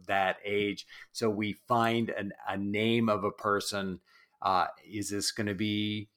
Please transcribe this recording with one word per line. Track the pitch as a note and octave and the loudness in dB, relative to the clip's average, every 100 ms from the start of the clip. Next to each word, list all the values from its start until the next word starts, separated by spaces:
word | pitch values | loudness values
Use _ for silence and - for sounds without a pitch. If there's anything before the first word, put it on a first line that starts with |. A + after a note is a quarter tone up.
that | F2+ G2 F#2+ - | -2 2 2 0
age. | G2+ G#2 G#2 F#2+ - - - | -2 0 0 -4 -10 -20 -16
So | - A2 | -2 0
we | G2+ G#2+ | 2 -2
find | F#2 - A#2+ A#2 A#2 G#2+ | -2 0 2 4 2 0
an, | G2+ G2+ - - | -4 -6 -8 -6
a | G2 | -4
name | G2+ G#2 A2 A#2 A2+ | -2 0 2 4 2
of | G#2 | 2
a | G2+ | 0
person. | - G#2+ G2+ - G2+ F#2+ F2+ _ - _ - | -2 0 0 0 -4 -4 -8 _ -20 _ -4
Uh, | F#2+ F#2 E2+ - - | 2 2 2 -4 -8
is | G#2+ G2 | -6 -4
this | G2+ - | -2 -2
gonna | - G#2 | -2 -2
be, | F#2+ G#2+ G#2 G#2+ G#2 G2+ | 0 0 0 -2 -4 -8